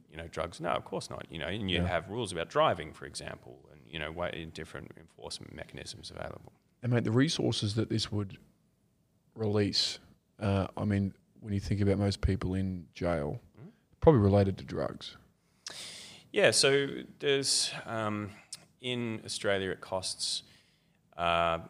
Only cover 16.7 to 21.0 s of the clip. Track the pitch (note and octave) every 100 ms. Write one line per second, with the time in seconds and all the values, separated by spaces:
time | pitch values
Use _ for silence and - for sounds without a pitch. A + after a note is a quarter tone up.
16.7 | C#3 C#3 B2+ B2+ - C#3+ C#3 C3+ - -
17.7 | - - A2+ G#2+ G#2 G#2 - - - -
18.7 | _ B2+ A#2+ A#2 A2 F#2+ - G2+ G2 F#2+
19.7 | - - F#2+ - - - - - - _
20.7 | _ _ _